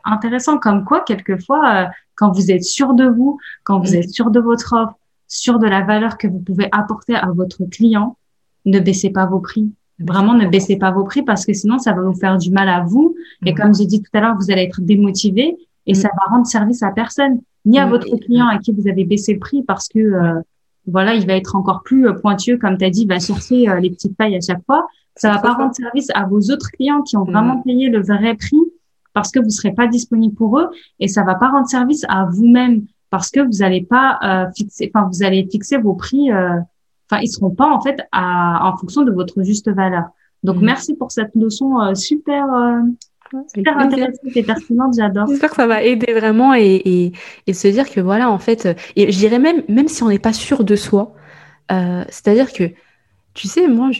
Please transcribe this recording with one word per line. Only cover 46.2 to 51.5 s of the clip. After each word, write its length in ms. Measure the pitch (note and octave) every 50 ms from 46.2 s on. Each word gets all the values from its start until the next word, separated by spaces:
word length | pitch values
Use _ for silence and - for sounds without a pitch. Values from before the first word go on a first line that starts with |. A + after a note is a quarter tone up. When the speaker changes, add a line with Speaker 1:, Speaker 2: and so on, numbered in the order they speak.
| A3 A3 G#3+ A3+ B3+ C4+ C4+
Speaker 2:
et, 280 | A#3 G#3 F#3+ F#3+ F#3 -
et, 280 | F#3+ F3+ F3+ F3 F3+ F3 - - - - - _
et 80 | - F#3
se 140 | - - G3
dire 200 | G3 B3+ C4+ -
que 100 | - G3+
voilà, 300 | F3+ F#3 G3 A3 B3+ A#3+
en 80 | G3+ F#3
fait, 280 | - A#3 A3+ A3 -
euh, 80 | F3+ E3+ - - - -
et 140 | - G#3 -
je 80 | F#3+ F#3
dirais 200 | G#3 G#3+ A#3 B3
même, 240 | C#4 D#4+ F4 D4 - -
même 200 | G#3 B3+ D4 D#4
si 140 | - -
on 60 | A#3 A3
n'est 100 | G3+ G3
pas 160 | - A3+ A3
sûr 280 | - - - C#4+ C4+
de 140 | G#3+ F#3+ G#3
soi, 380 | G3+ - - G#3+ G3 G#3+ A3 - - - - - - - _